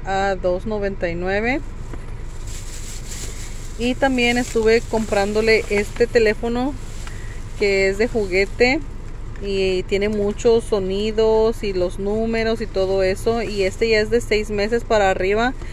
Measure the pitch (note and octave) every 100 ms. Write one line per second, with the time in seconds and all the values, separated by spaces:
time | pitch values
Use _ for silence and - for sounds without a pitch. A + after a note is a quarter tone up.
0 | - G3 G3 F#3 F3+ F3+ G#3+ G#3+ G3+ G3
1 | F3 E3+ F#3 G3+ A#3 C#4+ - - - -
2 | - - - - - - - - - -
3 | - - - - - - - - A#3+ B3+
4 | C4+ B3+ A#3+ A#3+ B3 A3+ A3 A3+ - A3+
5 | A3 G3+ G3 G#3+ A3 A3 - G#3 G#3 -
6 | A#3 A#3+ G#3+ G#3+ A#3 A#3+ C4 D#4 - -
7 | - - - - - - G3+ G3 G3 G3
8 | A#3 A#3+ F#3+ F#3 G3 - B3 D#4 - -
9 | - - - - G3+ G3 F#3+ F#3 - G3
10 | G#3 G#3+ G3+ G#3 A#3+ A3+ A3+ G#3 F#3 G3
11 | A3 G#3+ A3 A3 A3 A3+ G#3 F#3 F3+ F#3+
12 | G3+ G#3+ A3+ A3+ A3 A3 A3 F#3+ F#3+ G3
13 | F#3 G3 A3+ A#3 G#3 G#3 F#3+ - A3+ A3
14 | G#3+ A#3 A#3 G#3 G#3+ G#3 G#3+ A#3 A3+ A3
15 | F#3+ F#3+ F#3 G#3 B3 - -